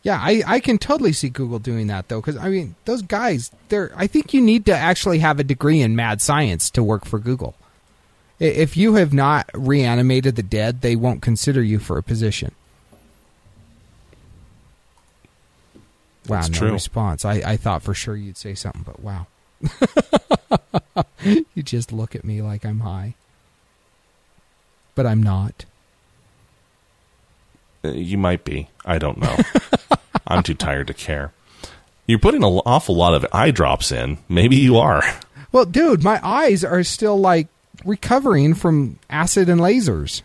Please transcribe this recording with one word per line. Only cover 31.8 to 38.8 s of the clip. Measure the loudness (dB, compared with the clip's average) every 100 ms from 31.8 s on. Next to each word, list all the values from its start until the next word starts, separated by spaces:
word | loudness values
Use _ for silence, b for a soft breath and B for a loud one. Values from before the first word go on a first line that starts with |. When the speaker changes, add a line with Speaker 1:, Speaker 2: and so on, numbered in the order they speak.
| B _ 0
Speaker 2:
You're | 4
putting | 4 4
an | 2 2 2
awful | 0 2 2
lot | 4
of | 4 0
eye | 2 2
drops | 2 2 0 -2
in. | -4 -6 -8 -2
Maybe | 2 6 6
you | 6 6
are. | 4 2 0 B B B B
Speaker 1:
Well, | 2 2
dude, | 2 4 4
my | 2 0
eyes | -2 0 2 2
are | 0 0
still, | -2 -2 0 2
like, | 4 2 0 _ _ -10
recovering | -6 -4 0 2 4 4 4
from | 2 2 2